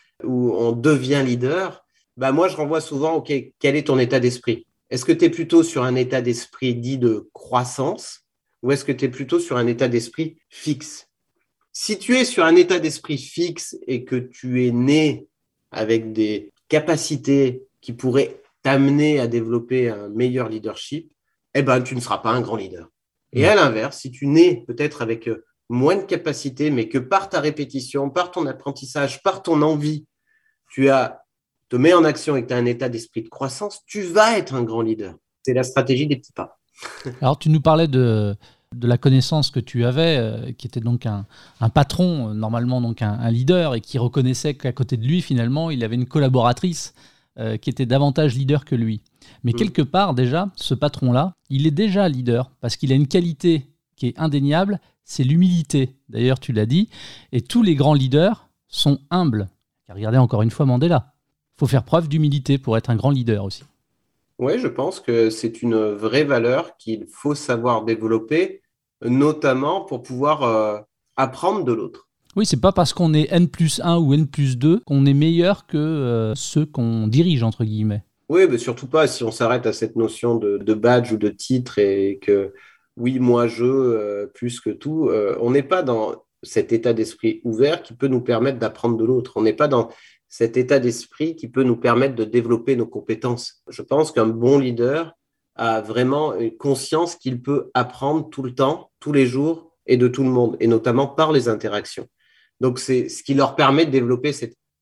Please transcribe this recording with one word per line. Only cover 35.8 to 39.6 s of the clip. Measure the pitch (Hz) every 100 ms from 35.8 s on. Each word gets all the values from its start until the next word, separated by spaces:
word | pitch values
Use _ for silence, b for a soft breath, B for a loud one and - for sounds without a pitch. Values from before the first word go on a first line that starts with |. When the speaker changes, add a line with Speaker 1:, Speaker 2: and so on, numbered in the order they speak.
| 127 127 147
Speaker 1:
des | 139
petits | -
pas. | - - _ _
<laughs> | - - - 135 123
Speaker 2:
Alors, | 131 147
tu | 156
nous | 156
parlais | 160 156 165
de, | 131 123 110 104 98 b b b
de | 117 117
la | 120
connaissance | 139 131 131 156 143
que | 135